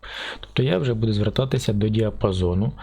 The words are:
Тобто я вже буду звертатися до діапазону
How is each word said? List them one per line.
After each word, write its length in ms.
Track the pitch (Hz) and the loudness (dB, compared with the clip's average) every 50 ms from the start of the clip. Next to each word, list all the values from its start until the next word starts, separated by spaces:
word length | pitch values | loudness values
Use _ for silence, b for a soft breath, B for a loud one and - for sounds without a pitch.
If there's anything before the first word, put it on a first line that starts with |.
| B B B B B B B B | B B B B B B B B
Тобто 240 | B - - - 127 | B -6 -2 0 2
я 140 | 139 175 | 2 2
вже 160 | 185 151 127 117 | 2 2 0 0
буду 200 | 110 113 110 107 | 0 0 0 2
звертатися 600 | 101 104 107 - - 131 135 - 107 - - 107 | 2 0 0 0 0 -2 0 0 -2 0 0 0
до 160 | 101 107 107 | 2 2 2
діапазону 840 | 107 110 110 104 101 - - 104 92 92 90 87 87 92 104 131 - B | 2 2 0 0 0 0 0 0 2 2 2 2 2 2 0 0 -2 B